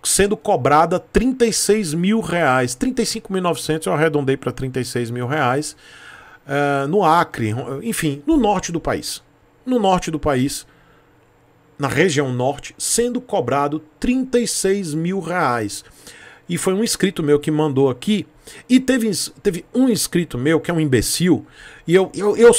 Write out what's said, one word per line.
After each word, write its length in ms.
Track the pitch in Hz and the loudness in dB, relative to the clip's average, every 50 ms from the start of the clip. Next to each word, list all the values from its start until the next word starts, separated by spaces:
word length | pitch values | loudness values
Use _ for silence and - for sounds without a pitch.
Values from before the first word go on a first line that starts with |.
sendo 340 | - - - - 196 202 208 | -2 -2 2 2 2 2 0
cobrada 600 | - - - 196 160 123 139 143 151 170 170 185 | -2 -2 -2 -2 0 2 4 4 4 4 4 0
trinta 480 | 170 - _ - 196 214 262 254 262 240 | -4 -4 _ 0 0 2 2 2 2 0
e 60 | 226 | 2
seis 420 | 185 - - - 208 220 208 156 147 | 2 -2 0 2 0 0 0 -4 -4
mil 260 | 170 175 190 220 226 | -2 0 0 0 0
reais, 540 | 208 165 180 175 165 135 127 131 127 123 - | -2 -2 -2 0 2 2 2 2 0 -2 -4
trinta 280 | - - 262 254 240 | -4 -4 -2 -2 -2
e 40 | 220 | -4
cinco 280 | - - 226 - - 190 | -2 -4 -8 -8 -6 -6
mil 80 | 190 | -2
e 20 | 180 | -2
novecentos, 420 | 175 160 165 - - 156 160 160 | -2 -2 -2 -4 -4 -4 -4 -2
eu 80 | 190 175 | -2 0
arredondei 440 | 147 156 165 147 147 139 135 135 | 2 2 2 2 0 0 0 -2
pra 140 | 135 - - | -2 -4 -8
trinta 280 | 120 - 135 131 127 131 | -6 -6 -8 -6 -4 -6
e 60 | 123 | -6
seis 260 | - - 120 120 113 | -4 -4 -4 -4 -4
mil 160 | 120 123 123 | -6 -6 -6
reais, 480 | 120 147 156 139 120 127 143 151 - - _ - - - - - - - - - - - - _ | -4 -2 0 0 0 0 0 -2 -6 -12 _ -20 -20 -20 -20 -20 -20 -20 -20 -20 -20 -20 -20 _
eh, 400 | 143 143 143 147 143 143 139 139 | -6 -4 -2 0 0 0 -2 -2
no 160 | 139 170 208 190 | 0 0 2 4
Acre, 500 | 156 160 175 160 - - - 117 107 104 117 135 117 135 139 202 | 4 4 4 2 0 -4 -4 -4 -2 -2 -4 -6 -8 -10 -8 -6
enfim, 400 | 233 214 - 165 156 139 143 - | -6 -4 -2 -2 -2 -4 -4 -2
no 120 | 285 330 | 0 2
norte 340 | 294 226 208 202 185 - - | 2 2 2 0 -2 -4 -4
do 80 | 170 160 | -8 -6
país. 420 | - 143 113 76 - - - - _ _ _ _ _ _ _ _ _ | -4 -4 -4 -4 -6 -8 -12 -12 _ _ _ _ _ _ _ _ _
No 120 | 254 254 | -2 -2
norte 320 | 240 202 190 185 180 - - | 0 2 2 2 2 0 -2
do 80 | 160 | -2
país, 480 | 147 - 151 139 127 131 - - - - _ _ _ _ _ _ _ _ _ _ _ _ _ _ _ _ _ _ _ _ _ _ | 0 0 0 2 2 0 -2 -2 -8 -14 _ _ _ _ _ _ _ _ _ _ _ _ _ _ _ _ _ _ _ _ _ _
na 120 | - 139 135 | -6 -4 -2
região 420 | 113 135 170 196 139 143 143 131 | 2 2 2 2 2 0 -2 -2
norte, 420 | 127 123 123 135 139 - - - - | -2 -2 -2 -2 -2 -6 -12 -18 -12
sendo 420 | - - - - - 233 247 240 254 | -8 -6 -2 -2 0 0 -2 -2 -6
cobrado 640 | - - - 190 139 120 131 143 143 147 147 160 - _ _ _ | -6 -2 -2 -2 0 0 0 0 0 -2 -4 -6 -10 _ _ _
trinta 400 | - 247 247 262 254 262 - 247 | -2 0 0 0 -2 0 0 0
e 80 | 233 | 0
seis 460 | - - - - 190 196 202 190 160 143 | 0 -4 -2 0 0 0 0 -2 -4 -4
mil 260 | 160 165 175 190 196 | -4 -2 -2 -4 -4
reais. 640 | 170 160 175 185 160 131 120 117 110 104 - - - - - - - - - - - - - - _ | -6 -4 -2 0 0 0 0 0 -2 -6 -8 -12 -16 -20 -20 -20 -20 -20 -20 -20 -20 -20 -20 -20 _
E 100 | - 175 | -6 -6
foi 160 | 156 - 190 190 | -2 -2 -2 0
um 100 | 196 226 | 0 0
inscrito 380 | - - - - 196 196 - | -2 0 0 -2 -2 0 -2
meu 180 | 160 143 147 147 | 2 2 2 2
que 120 | 147 160 | 2 0
mandou 400 | 156 151 156 151 135 131 139 135 | 0 0 0 0 2 2 2 2
aqui. 340 | 127 127 - 202 214 196 - - _ _ _ - - - - | 0 -2 -2 0 0 0 -2 -8 _ _ _ -20 -20 -20 0
E 120 | - 254 254 | 2 2 2
teve 280 | 254 - 262 247 220 | 4 2 0 0 0
ins-, 240 | 220 185 - - - - - _ | -2 -2 -4 -6 -8 -12 -4 _
teve 200 | 202 170 170 - _ | -2 -2 -2 -12 _
um 160 | - 240 262 | 0 2 2
inscrito 480 | 262 220 - - - - 170 170 - - | 2 2 0 -2 -2 0 -2 -2 -2 -6
meu 240 | 120 127 151 165 151 | -2 0 2 2 2
que 120 | - - | 0 0
é 20 | 175 | -2
um 60 | 165 | 0
imbecil. 680 | 156 147 131 113 98 - - - 165 185 151 - - - - - - - - - - | 0 2 2 2 2 0 -2 0 2 2 2 2 0 -12 -20 -20 -20 -20 -20 -14 -2
E 80 | - 170 | 2 2
eu, 180 | 190 190 - - | 2 2 0 -4
eu, 200 | - 190 208 - | -2 -2 0 4
eu, 160 | - 233 240 226 | 8 8 8 8